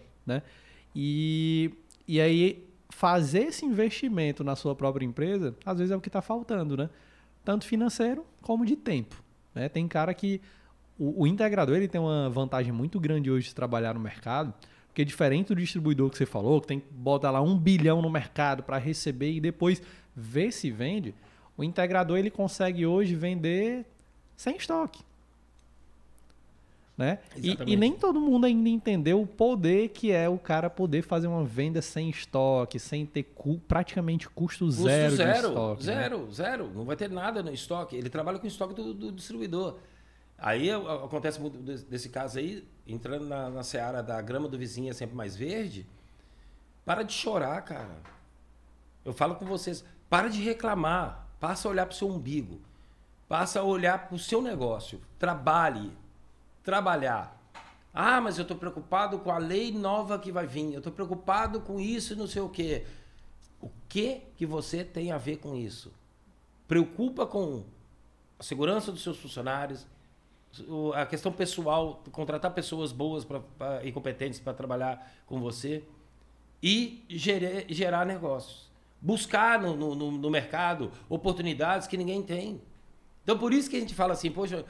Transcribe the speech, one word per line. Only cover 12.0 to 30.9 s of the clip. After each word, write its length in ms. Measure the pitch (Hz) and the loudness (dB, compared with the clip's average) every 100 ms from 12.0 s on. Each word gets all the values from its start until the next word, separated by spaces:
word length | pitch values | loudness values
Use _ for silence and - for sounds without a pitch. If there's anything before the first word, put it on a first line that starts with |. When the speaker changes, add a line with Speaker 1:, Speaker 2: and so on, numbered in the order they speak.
Speaker 1:
uma 280 | 160 151 135 | 2 2 2
vantagem 420 | 123 131 131 123 | 0 0 0 0
muito 260 | 117 151 196 | 0 -2 0
grande 320 | 151 156 131 | 0 2 2
hoje 180 | 131 120 | 2 0
de 60 | |
trabalhar 400 | - 123 117 113 | -4 -2 0 0
no 60 | 113 | -2
mercado, 520 | 110 - 117 131 147 - - - _ | -6 -8 -4 -2 -2 -8 -18 -20 _
porque 160 | - | 0
diferente 440 | 143 - 147 147 196 | 0 4 4 4 2
do 80 | 180 | 0
distribuidor 540 | 170 175 151 139 135 | 0 0 2 4 4
que 60 | - | 2
você 80 | 135 | -2
falou, 340 | 107 110 151 | 2 4 4
que 60 | - | 2
tem 140 | 139 | -6
que 60 | - | -6
botar 400 | 135 127 139 139 | -4 2 2 4
lá 100 | 135 | 4
um 140 | 151 190 | 4 6
bilhão 460 | 165 185 156 165 | 6 6 6 6
no 80 | 165 | 2
mercado 520 | 160 - - 143 135 | 0 -2 0 2 2
pra 140 | 131 135 | -2 -2
receber 520 | 139 156 151 127 143 | -2 -2 -2 -2 0
e 60 | 160 | 0
depois 400 | 165 165 175 185 - - - 127 | -2 2 4 4 0 -20 -18 -14
ver 340 | 113 135 214 | -2 0 0
se 200 | 233 139 | 0 -4
vende, 440 | 110 131 208 123 - - - - - | -2 -2 -2 -4 -10 -20 -20 -16 -6
o 60 | |
integrador 560 | 156 180 180 185 165 185 | -2 2 2 4 4 2
ele 120 | 202 | 2
consegue 540 | - 190 - 185 175 165 | 0 -2 0 0 2 4
hoje 280 | 185 196 | 4 4
vender 680 | 165 175 180 160 180 220 247 233 - _ - - | 2 0 0 0 2 0 -2 -8 -18 _ -20 -20
sem 220 | - 247 359 | -6 -4 -4
estoque. 500 | - 330 311 - - - _ _ _ - - - - - - - - - - - - - - - | -2 -2 -2 -6 -20 -20 _ _ _ -20 -20 -20 -20 -20 -20 -20 -20 -20 -20 -20 -20 -20 -12 -2
Né? 240 | 131 196 - 135 | 0 0 -6 -4
E, 40 | |
e 80 | 123 | -2
Speaker 2:
Exatamente. 260 | - 127 202 | 0 4 6
Speaker 1:
nem 160 | 233 | 6
todo 280 | 330 392 302 | 4 2 4
mundo 240 | 294 247 | 6 6
ainda 240 | 247 226 226 | 6 6 4
entendeu 540 | 226 226 190 151 196 | 2 2 2 4 4
o 40 | 208 | 2
poder 640 | - 233 233 165 190 220 | 4 4 6 4 4 4
que 200 | - 220 | 0 2
é 180 | 175 170 | 4 4
o 80 | 180 | 0
cara 320 | - 160 170 | 0 0 0
poder 340 | 170 185 | 0 0